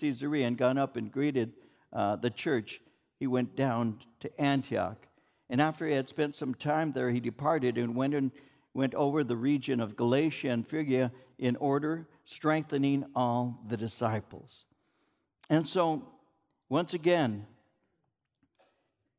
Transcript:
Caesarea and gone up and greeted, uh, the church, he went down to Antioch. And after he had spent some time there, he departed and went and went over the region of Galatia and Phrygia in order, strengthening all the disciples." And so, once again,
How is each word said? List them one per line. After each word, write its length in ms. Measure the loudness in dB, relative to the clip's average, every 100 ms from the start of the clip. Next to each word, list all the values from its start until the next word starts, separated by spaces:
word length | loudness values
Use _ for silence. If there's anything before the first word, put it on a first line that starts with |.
Caesarea 460 | -4 -2 -2 0 0
and 100 | 2
gone 220 | 2 2
up 180 | 0 -2
and 160 | -6
greeted, 400 | -2 0 2 -2 -4 -20 _ _
uh, 240 | -2 -2 0
the 140 | -2
church, 500 | -2 0 0 -2 -12 _ _ _ -6
he 80 | 0
went 280 | 0 0
down 440 | 0 0 0 -2 -4 -12 -14
to 200 | -10 -2
Antioch. 680 | 0 0 0 -2 -2 -6 -16 _ _ _ -2
And 100 | 0
after 260 | 2 0 -2
he 80 |
had 140 | 0 -2
spent 260 | -2 -2
some 200 | -2 -6
time 380 | -4 0 0 0
there, 180 | 0 0
he 100 | 0
departed 560 | -2 -2 0 2 2 0
and 180 | -2
went 200 | 0 0
and 160 | 0 -2 -4 -16 _ _
went 220 | -2 0
over 300 | 2 2 2
the 120 | 0 0
region 440 | 0 0 0 -2
of 160 | -2 0
Galatia 520 | 2 4 2 0 -2
and 180 | -2 -2
Phrygia 460 | -4 0 2 0 -4 -18 -4
in 180 | -2 0
order, 520 | 0 0 0 -4 -8 _
strengthening 800 | -18 -4 0 0 0 0 2 2 -2
all 460 | -2 0 0 -2 -6 -6
the 100 | -4
disciples." 880 | -4 -2 -2 -2 -4 -14 -18 -20 -20 _ _ _ _ _ _ _ 0
And 180 | 2 2
so, 420 | 2 2 0 -6 -18 _ _ _ _ -2
once 260 | -2 0
again, 520 | 0 4 4 4 -2 -8 _ _ _ _ _ _ _ _ _ _ _ _ _ _ _ _